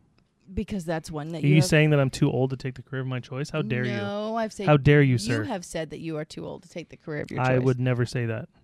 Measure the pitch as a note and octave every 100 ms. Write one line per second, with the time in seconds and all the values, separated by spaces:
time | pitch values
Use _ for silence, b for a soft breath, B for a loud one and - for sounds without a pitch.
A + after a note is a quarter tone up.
0 | _ _ _ _ - F#3+ G#3+ G#3 E3 D#3+
1 | D#3 D3+ D3+ E3 C#3+ D#3 - D#3 D#3 D3
2 | C3+ - C#3+ B2 C3 C3 C3+ B2+ - C3
3 | C3 B2+ - B2+ D3+ D#3 D3 B2 B2+ A#2+
4 | - G#3 G#3+ A3+ A3 - F#3+ D3 C3 D3
5 | C#3 B2 - - G#2+ G3 F3 E3+ D#3+ D#3
6 | D#3+ D#3 D#3 - E3 - F3 F3 D3+ -
7 | - D3 - C3+ B2+ C3 B2+ B2 B2+ A#2+
8 | A#2+ C3 A#2 A2 - _